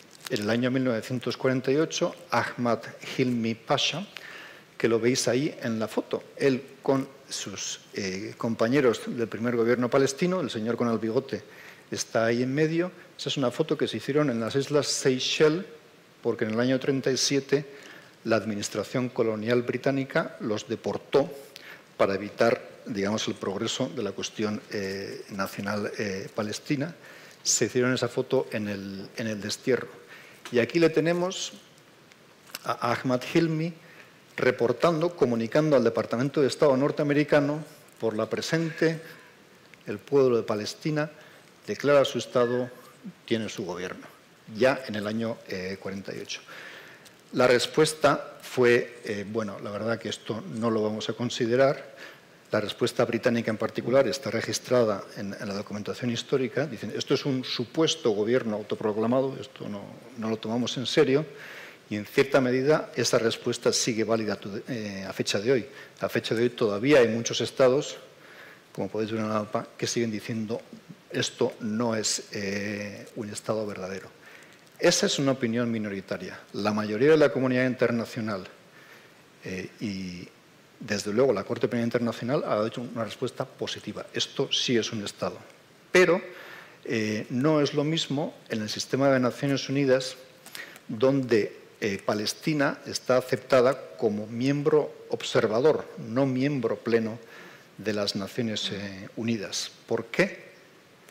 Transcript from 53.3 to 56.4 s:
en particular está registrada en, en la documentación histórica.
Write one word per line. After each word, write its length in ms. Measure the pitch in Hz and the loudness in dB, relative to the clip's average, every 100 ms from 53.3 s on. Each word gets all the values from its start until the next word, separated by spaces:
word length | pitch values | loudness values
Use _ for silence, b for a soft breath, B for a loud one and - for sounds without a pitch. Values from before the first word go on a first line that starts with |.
| 117 113 | 0 0
en 80 | 107 | -2
particular 500 | 110 - 117 131 139 | -2 -4 2 4 4
está 220 | 90 107 | 0 -4
registrada 760 | 113 - - - 123 110 98 - - | -4 -2 -4 2 4 4 0 -6 -10
en, 180 | 101 98 | -8 -8
en 100 | 110 | -6
la 40 | |
documentación 580 | 98 104 104 101 92 123 | -6 -6 -8 -6 -4 -2
histórica. 560 | 113 - 139 | -4 0 0